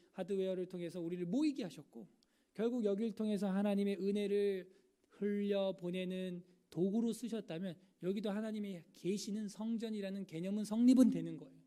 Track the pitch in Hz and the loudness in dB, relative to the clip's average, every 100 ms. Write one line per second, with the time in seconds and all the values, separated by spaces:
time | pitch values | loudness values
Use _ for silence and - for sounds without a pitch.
0 | _ - 185 196 190 185 180 180 170 180 | _ -8 -4 -2 0 -2 -4 -6 -8 -6
1 | 165 180 175 247 302 269 175 - - 226 | -6 -4 -2 2 0 0 -6 -10 -18 -18
2 | 196 _ _ _ _ - 233 247 202 196 | -18 _ _ _ _ -2 0 2 0 0
3 | 226 220 214 202 202 190 202 202 202 196 | -2 -2 0 0 2 2 2 2 2 0
4 | 196 208 202 202 202 185 175 - _ _ | 0 0 2 2 2 0 -6 -18 _ _
5 | _ - 202 202 202 196 196 190 175 185 | _ -4 -2 0 0 2 0 -2 -4 -4
6 | 185 185 185 175 - _ - 156 190 226 | -4 -4 -4 -8 -12 _ -8 0 2 2
7 | 233 220 220 220 - 160 190 - - - | 0 -2 -4 -6 -6 -6 -6 -8 -16 -6
8 | 175 202 208 208 220 214 202 175 - - | -2 -2 -2 -2 -4 -4 -6 -8 -12 -8
9 | 170 202 208 214 202 - 220 226 226 214 | -4 -2 -4 -6 -6 -6 -4 -4 -4 -4
10 | 190 196 185 160 185 214 208 226 247 254 | -6 -6 -8 -6 -2 -2 0 6 8 10
11 | 220 165 165 156 - - | 8 6 -4 -8 -12 -20